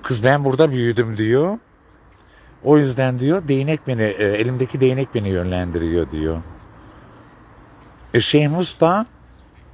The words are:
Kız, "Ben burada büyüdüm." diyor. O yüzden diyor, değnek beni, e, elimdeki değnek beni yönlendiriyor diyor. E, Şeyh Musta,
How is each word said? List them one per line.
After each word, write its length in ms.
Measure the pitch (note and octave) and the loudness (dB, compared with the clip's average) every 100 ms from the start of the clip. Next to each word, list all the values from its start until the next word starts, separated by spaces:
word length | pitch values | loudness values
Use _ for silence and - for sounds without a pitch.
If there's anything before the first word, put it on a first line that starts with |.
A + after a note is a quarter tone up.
Kız, 200 | - B2 | -6 -2
"Ben 200 | B2 C#3+ | 2 2
burada 260 | C#3 C3 D#3 | 0 2 2
büyüdüm." 460 | B2+ A#2 A2+ A2+ G#2+ | 2 0 0 -2 -2
diyor. 420 | A2 B2 E3 A3 _ _ _ _ _ _ _ _ - - | 0 2 0 -4 _ _ _ _ _ _ _ _ -20 -8
O 140 | - D3+ | 2 4
yüzden 420 | C#3 B2 C3 B2 | 4 0 -2 0
diyor, 280 | C3 F#3 D3+ | 0 -2 0
değnek 380 | C3+ C#3 D#3 - | -2 0 -4 -4
beni, 160 | A#2+ | -2
e, 220 | G#2+ F#2+ | -2 0
elimdeki 560 | G#2 G#2 A#2 B2+ B2+ C#3 | 0 0 -2 -2 -4 2
değnek 340 | C3 C3 C3+ | 2 2 -2
beni 140 | A#2 G2+ | -4 -2
yönlendiriyor 800 | F#2 F2+ F2+ F2+ E2+ E2 E2+ D2+ | -2 -2 -2 -2 -2 -2 -2 -2
diyor. 260 | D#2 D#2 E2 E2 - - - - - - - - - - - - - - - - | -4 -4 -4 -8 -20 -20 -20 -20 -20 -20 -20 -20 -20 -20 -20 -20 -20 -20 -20 -2
E, 60 | A#2+ | -2
Şeyh 300 | - D3 D3 | 2 2 2
Musta, 560 | E3 F3 - E3 G3 A3+ - - - - - - | 0 -4 0 2 2 -4 -12 -20 -20 -20 -20 -20